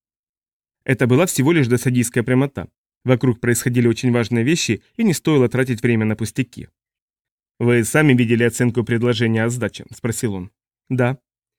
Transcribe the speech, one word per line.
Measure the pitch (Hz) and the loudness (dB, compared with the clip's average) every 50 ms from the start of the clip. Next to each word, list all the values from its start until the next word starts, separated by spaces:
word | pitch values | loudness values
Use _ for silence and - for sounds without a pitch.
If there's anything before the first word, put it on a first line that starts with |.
| _ _ _ _ _ _ _ _ _ _ _ _ _ _ _ _ _ | _ _ _ _ _ _ _ _ _ _ _ _ _ _ _ _ _
Это | - 131 - 131 | -2 0 0 2
была | 117 123 139 185 | 2 4 4 2
всего | 180 - - 127 151 | 2 0 0 2 2
лишь | 175 160 131 113 | 2 2 2 2
досадийская | 123 120 - 131 127 123 117 - - 123 | 0 0 0 0 0 0 -2 0 -2 -4
прямота. | 113 123 127 127 139 139 - - 82 - _ _ _ _ _ _ - | -2 0 0 0 0 -2 -4 -10 -12 -12 _ _ _ _ _ _ 0
Вокруг | 123 131 117 - 127 117 - | 0 0 2 2 0 0 0
происходили | - 117 120 - - 127 120 123 117 117 | 0 -2 -2 0 -2 -2 0 2 2 2
очень | 113 - - 127 | 0 0 0 0
важные | 120 120 117 - 120 117 113 | 0 0 0 -2 -2 0 0
вещи, | 135 175 156 - - 135 - - _ _ | 0 0 0 0 -2 -4 -4 -6 _ _
и | - 226 | -2 0
не | 208 151 | 0 0
стоило | - - 165 156 139 123 113 | 0 0 2 2 2 2 2
тратить | - 123 131 120 123 104 | 0 -2 -2 -2 -4 -2
время | - 123 117 110 110 | 0 0 0 0 0
на | 110 107 | -2 -2
пустяки. | - 113 - - - 123 - - - - - _ _ _ _ _ _ _ _ _ _ _ _ _ _ _ _ _ - | -4 -6 -6 -4 -6 -6 -6 -10 -16 -20 -20 _ _ _ _ _ _ _ _ _ _ _ _ _ _ _ _ _ -2
«Вы | 117 120 120 120 110 | 0 2 2 2 2
сами | - - 151 156 147 127 | 2 2 2 4 4 4
видели | 123 123 110 120 113 120 | 4 2 2 2 2 2
оценку | 117 - - 127 120 110 123 107 | 0 0 0 -2 0 0 -2 -2
предложения | 120 120 113 117 123 120 107 120 113 113 110 113 | -2 -2 0 0 0 0 0 0 0 0 0 -2
о | 117 | -2
сдаче?» | 123 123 113 101 - - - - | -2 -4 -6 -6 -8 -12 -18 -20
спросил | - - - 120 110 - - 107 98 | -14 -8 -6 -6 -4 -4 -6 -6 -6
он. | 92 90 - _ _ _ _ _ _ _ - | -8 -10 -14 _ _ _ _ _ _ _ -6
«Да». | 131 123 123 123 135 - _ _ _ _ _ _ _ | -2 0 0 -2 -2 -6 _ _ _ _ _ _ _